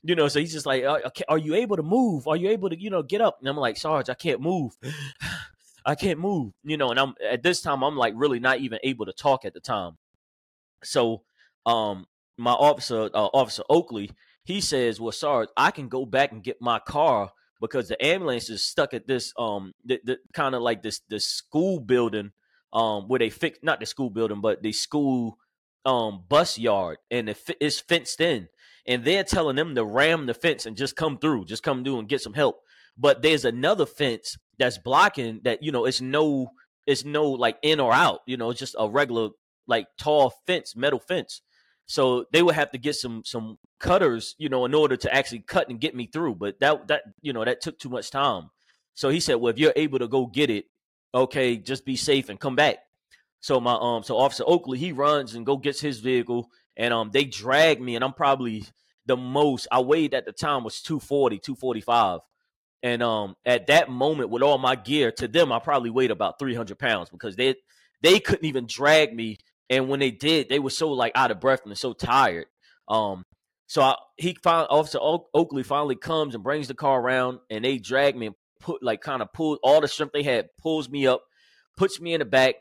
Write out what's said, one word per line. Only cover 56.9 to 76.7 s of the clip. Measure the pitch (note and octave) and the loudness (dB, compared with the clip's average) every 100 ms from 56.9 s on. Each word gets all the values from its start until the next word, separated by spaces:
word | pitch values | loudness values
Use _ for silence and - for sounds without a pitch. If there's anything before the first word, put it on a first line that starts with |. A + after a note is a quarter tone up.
um, | A#2 A2 | 0 0
they | B2+ C#3+ | 0 0
drag | A2 G#2+ C#3 D#3+ C#3 | -4 0 4 6 4
me, | B2 A#2 | -2 -2
and | |
I'm | C3 | -2
probably | C3 C#3+ C3+ B2 A2 G2 _ _ _ | 0 2 2 0 -6 -12 _ _ _
the | - B2+ | -2 -2
most, | B2+ C#3 D3+ B2 - | 0 2 4 2 0
I | B2+ | 0
weighed | B2+ D#3+ D3 | 4 2 2
at | C3 | -2
the | - | -6
time | - D#3+ C#3 | -6 -2 -2
was | A2+ - | -4 -12
two | - D#3 | -6 -6
forty, | - C#3+ C3 G#2 | -2 2 2 0
two | - | -8
forty-five. | C3+ C3 A2+ A2 A#2 G2+ E2+ _ _ _ _ _ _ | -6 -4 -4 2 4 4 0 _ _ _ _ _ _
And, | B2 A#2+ | -4 -2
um, | A#2 A2 G2+ F#2 | 0 0 -4 -6
at | - B2 - | 0 0 4
that | D3+ C#3 | 4 4
moment | B2 C#3 D#3 A2+ | 0 0 0 -2
with | A#2 | 0
all | C#3 C#3 | 2 4
my | C3 | 2
gear, | B2+ G#2 D3 B2 | -2 -2 0 0
to | - B2 | -2 -2
them, | A2+ C3+ | 2 2
I | A2+ | 0
probably | - C#3+ A#2 | 0 -2 0
weighed | A#2 B2+ | 0 0
about | G2+ G2 - | 0 -2 -2
three | C3+ | -6
hundred | A#2 G#2+ G2 | -6 -8 -6
pounds | C3 G#2 E2+ | -2 -2 -4
because | F2 A2+ F#2+ | -12 -12 0
they, | C3 C3 _ _ _ _ | 0 0 _ _ _ _
they | F#3 G3+ | 6 6
couldn't | - G3 D#3+ | 4 -2 0
even | C3 A#2 | -4 -6
drag | - C#3+ D#3 D3+ | 0 4 6 4
me. | A2+ A2+ G#2 _ _ _ | 0 -8 -10 _ _ _
And | C3 C3 | 0 2
when | C#3 | 0
they | C3+ | 0
did, | A2+ D3 D#3+ B2+ | 0 0 2 2
they | C#3 | 0
were | C3+ | 0
so, | - D#3+ | -2 -2
like, | C3+ A#2 | 0 0
out | B2 B2+ | 2 0
of | G2+ | 2
breath | B2+ C3 | 0 0
and | G#2 G2+ | -2 -8
so | C3 | -8
tired. | A2+ - C3 B2 E2+ - _ _ _ - | -6 2 4 4 0 -10 _ _ _ -2
Um, | A2 G#2 F#2+ F#2 _ _ _ _ | 0 0 -6 -14 _ _ _ _
so | - | 2
I, | C3+ - - - | 2 2 -6 -6
he | E3+ | -6
found, | F3 F3+ E3 D#3 | -2 2 2 4
Officer | D3 D3+ C#3 | 2 2 0
Oak-, | D3 E3 - | 0 0 0
Oakley | D3 E3+ C#3 | 0 0 -2
finally | B2+ C#3+ D3 B2+ | -2 -2 0 -4
comes | - D#3+ D3+ | -2 -2 -2
and | A#2 | -4
brings | F#2+ D3+ | -4 -4
the | C3+ | -4